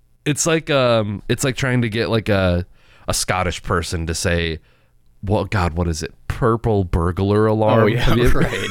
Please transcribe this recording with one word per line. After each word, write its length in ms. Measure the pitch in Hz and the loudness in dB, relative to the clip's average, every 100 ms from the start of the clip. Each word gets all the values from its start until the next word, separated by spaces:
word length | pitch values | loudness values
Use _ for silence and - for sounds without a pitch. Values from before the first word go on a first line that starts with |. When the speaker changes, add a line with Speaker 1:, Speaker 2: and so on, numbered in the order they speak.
| _ _ | _ _
Speaker 1:
It's 220 | 147 143 170 | -6 -2 0
like, 240 | 160 156 | 0 0
um, 520 | 143 123 113 104 104 - | 0 2 2 0 -4 -4
it's 140 | 120 | -2
like 140 | 139 123 | -2 -2
trying 260 | 131 123 | -2 0
to 60 | 117 | 0
get, 220 | 113 87 | -2 0
like, 180 | 113 98 | 0 0
a, 360 | 98 92 87 90 - _ - - | 2 2 0 -2 -12 _ -12 -6
a 60 | |
Scottish 460 | 92 - 92 90 - | -4 -2 -2 -2 -4
person 420 | - 92 82 87 82 | -2 -2 -2 -4 -4
to 80 | |
say, 460 | 82 95 85 85 78 _ _ _ _ _ _ | -4 -2 -2 -2 -6 _ _ _ _ _ _
"Well, 260 | 95 104 - | -2 -2 0
God, 260 | 104 87 | -2 -2
what 160 | 82 85 | -2 -2
is 160 | 78 | -4
it? 100 | 80 - - | -8 -10 -8
Purple 560 | - 120 113 117 101 | -2 0 0 0 -2
burglar 600 | 92 92 85 87 98 107 110 | 0 0 0 0 0 2 2
alarm?" 340 | 110 107 113 | 2 2 4
Speaker 2:
Oh, 40 | 107 | 2
yeah, 120 | 117 | 2
Speaker 1:
Have 160 | 123 117 | 2 4
you 80 | 120 | 4
ever 120 | 143 | 4
Speaker 2:
<laughs> 40 | |
right. 260 | 117 107 101 | 2 -2 -4